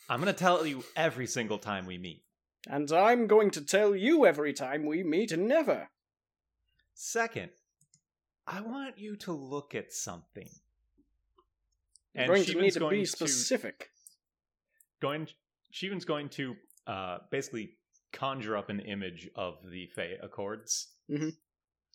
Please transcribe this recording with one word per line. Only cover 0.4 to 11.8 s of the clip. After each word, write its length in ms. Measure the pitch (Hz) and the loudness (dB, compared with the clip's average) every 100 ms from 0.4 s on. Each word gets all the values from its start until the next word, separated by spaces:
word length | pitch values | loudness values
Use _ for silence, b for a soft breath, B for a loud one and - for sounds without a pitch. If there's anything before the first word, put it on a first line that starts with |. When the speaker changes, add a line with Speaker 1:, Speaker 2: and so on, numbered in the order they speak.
| 180 175 156 | 4 6 2
Speaker 1:
you 180 | 135 - | -2 -6
every 320 | - 160 120 120 | 0 0 0 -4
single 320 | 131 110 104 | -2 -2 -2
time 280 | 110 101 92 | -2 -4 -4
we 100 | 90 | -8
meet. 260 | 90 78 _ _ _ _ - | -10 -12 _ _ _ _ -6
Speaker 2:
And 220 | 139 147 | -4 2
I'm 340 | 160 208 240 220 | 6 6 6 6
going 240 | 214 208 | 6 6
to 80 | 160 | 0
tell 320 | 143 190 208 202 | 0 4 4 4
you 280 | 214 330 220 | 4 8 8
every 260 | 147 147 | 6 0
time 320 | 139 131 147 151 | -2 -4 -2 -2
we 160 | 160 | -2
meet, 340 | 185 151 220 165 | 0 0 0 0
never. 520 | 202 302 269 123 - _ _ _ _ _ _ _ _ _ _ | 2 2 4 0 -2 _ _ _ _ _ _ _ _ _ _
Speaker 1:
Second, 560 | - - 226 226 170 131 - _ _ _ _ _ _ _ _ - | -14 -6 -2 -2 -4 -10 -14 _ _ _ _ _ _ _ _ -10
I 140 | 175 | -8
want 380 | 220 262 269 196 | -8 -8 -10 -12
you 180 | 214 208 | -12 -12
to 160 | - | -8
look 420 | 160 131 143 139 | -8 -6 -8 -6
at 180 | 110 - | -10 -8
something. 560 | - - 87 - - - - _ _ _ _ _ _ _ _ _ _ _ _ | -10 -10 -12 -16 -20 -20 -20 _ _ _ _ _ _ _ _ _ _ _ _